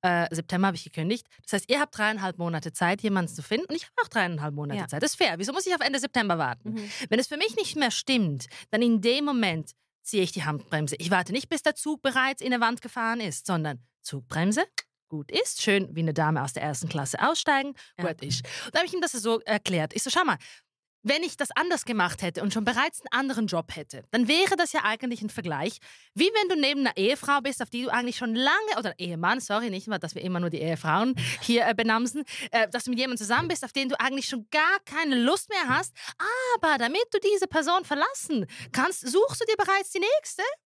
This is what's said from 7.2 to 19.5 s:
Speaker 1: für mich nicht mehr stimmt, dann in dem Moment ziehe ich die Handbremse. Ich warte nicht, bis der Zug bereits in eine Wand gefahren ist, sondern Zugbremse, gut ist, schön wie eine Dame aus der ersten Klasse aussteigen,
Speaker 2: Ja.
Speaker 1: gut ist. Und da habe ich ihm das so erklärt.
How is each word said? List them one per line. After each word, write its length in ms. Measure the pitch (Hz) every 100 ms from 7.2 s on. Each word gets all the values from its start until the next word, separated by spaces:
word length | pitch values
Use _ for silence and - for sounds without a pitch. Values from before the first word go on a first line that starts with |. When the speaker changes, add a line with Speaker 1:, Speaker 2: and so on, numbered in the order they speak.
| 254
Speaker 1:
für 100 | 302
mich 200 | 415 440
nicht 200 | 392 302
mehr 140 | 254
stimmt, 560 | - - 254 185 139 - - -
dann 120 | 214
in 180 | 240 226
dem 240 | 220 262
Moment 480 | 294 262 208 160 160 - _ _
ziehe 200 | - 208
ich 100 | 185
die 120 | -
Handbremse. 520 | 147 147 - 156 151 143
Ich 120 | 165
warte 220 | 185 175
nicht, 160 | 220 -
bis 140 | 320
der 120 | 311
Zug 280 | 302 302 302
bereits 380 | 269 262 262 262
in 120 | 254
eine 100 | 247
Wand 180 | 226 240
gefahren 400 | 240 - 226 233
ist, 260 | 208 143 -
sondern 340 | 175 151 127 _ _
Zugbremse, 640 | - 139 127 151 180 226 370 - - _ _
gut 220 | 156 147
ist, 300 | 320 494 -
schön 340 | - 202 190
wie 60 | 160
eine 140 | 165
Dame 280 | 156 151 156
aus 100 | 135
der 100 | -
ersten 260 | 151 139 160
Klasse 300 | 151 139 -
aussteigen, 540 | 262 330 - 277 277 269 - -
Speaker 2:
Ja. 80 | 175
Speaker 1:
gut 160 | 160
ist. 240 | 139 123 123 -
Und 100 | -
da 40 | 302
habe 80 | 349
ich 80 |
ihm 60 | 370
das 120 | 330
so 280 | 247 214 226
erklärt. 540 | -